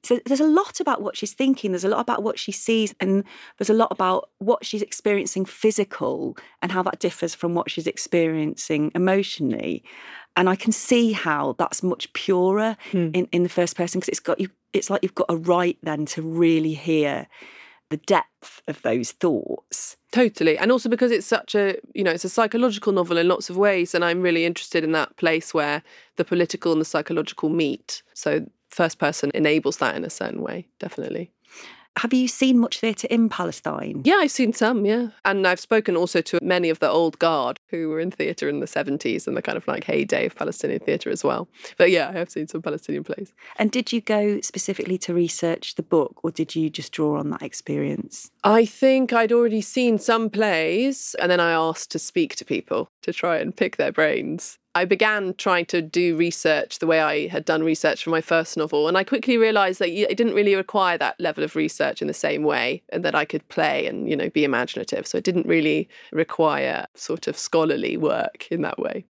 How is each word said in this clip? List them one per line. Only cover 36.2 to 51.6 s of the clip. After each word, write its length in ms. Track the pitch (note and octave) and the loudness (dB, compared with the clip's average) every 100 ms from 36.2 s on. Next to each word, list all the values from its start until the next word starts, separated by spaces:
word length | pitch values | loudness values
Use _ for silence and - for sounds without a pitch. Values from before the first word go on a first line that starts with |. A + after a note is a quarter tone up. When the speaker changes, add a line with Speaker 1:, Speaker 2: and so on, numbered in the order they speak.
| - F3 | 0 -2
Speaker 2:
many 280 | F3 F3+ F3 | 2 2 2
of 100 | D#3+ | 2
the 100 | D3+ | 2
old 280 | D#3+ E3 - | 4 2 2
guard 380 | E3 D#3 B2 - _ | 2 2 -2 -4 _
who 180 | E3+ D#3+ | -6 -4
were 140 | D#3+ | -2
in 100 | F3 | -4
theatre 380 | - D3 - D3 | -4 -6 -2 -4
in 100 | C#3+ | -4
the 80 | C#3 | -4
seventies 600 | D3 C#3+ C#3 B2 - - | -4 -2 -2 -2 -2 -4
and 80 | A#2+ | -4
the 40 | |
kind 160 | - - | -4 -6
of, 80 | - | -4
like, 200 | - - | -6 -2
heyday 400 | D3+ C#3 - E3 | -2 0 0 -2
of 100 | - | -4
Palestinian 460 | D3 - D3 D#3+ | -8 -4 -4 -4
theatre 280 | - D#3 - | -2 -4 -4
as 140 | - | -4
well. 240 | C#3+ - F3+ _ - - | -2 -4 -6 _ -20 4
But 140 | F3+ | 6
yeah, 180 | F3 C#3+ | 6 0
I 80 | F#3+ | -4
have 100 | F3 | -6
seen 200 | - D#3 | -8 -8
some 120 | D#3+ | -8
Palestinian 440 | E3 D#3 - D3 - | -6 -8 -6 -8 -6
plays. 260 | - G3 _ - - | -10 -10 _ -20 -2
Speaker 1:
And 140 | G#3+ | 0
did 220 | B3+ - | 0 -2
you 80 | A#3 | -4
go 400 | - G#3+ G#3 G3+ | 0 2 2 0
specifically 560 | - G3 - F#3+ - F#3 | -4 -6 -6 -6 -4 -4
to 160 | - | 0
research 640 | F3 E3+ - E3+ E3 - - | 0 0 0 -2 -2 -6 -8
the 80 | |
book, 360 | D#3+ E3 C3+ - | 2 2 2 -2
or 100 | E3 | -8
did 220 | D#3+ D#3+ | -4 -4
you 160 | E3 D#3 | -2 -2
just 220 | D3+ D3+ | -4 -12
draw 260 | - D3+ D3 | -2 -2 0
on 120 | D3 | -4
that 120 | D#3 | -6
experience? 840 | D3+ - - D3 C#3+ D3 - - - _ | -8 -12 -6 -4 -2 -4 -8 -12 -18 _
Speaker 2:
I 220 | G3+ A3 A3+ | 4 6 4
think 480 | - C4+ C4 B3+ | 4 4 4 2
I'd 180 | A#3 A3 | 2 4
already 300 | A#3 A#3 A3 | 4 4 2
seen 360 | G3 - B3 G#3+ | -2 0 2 2
some 320 | - A3+ A3 | 2 0 0
plays, 840 | G3+ G#3+ E3 D#3+ F3+ C4+ C4+ - - | 0 2 2 0 0 0 -2 -6 -4
and 100 | F3 | 2
then 80 | F3+ | 2
I 120 | E3+ | 4
asked 400 | E3 | 2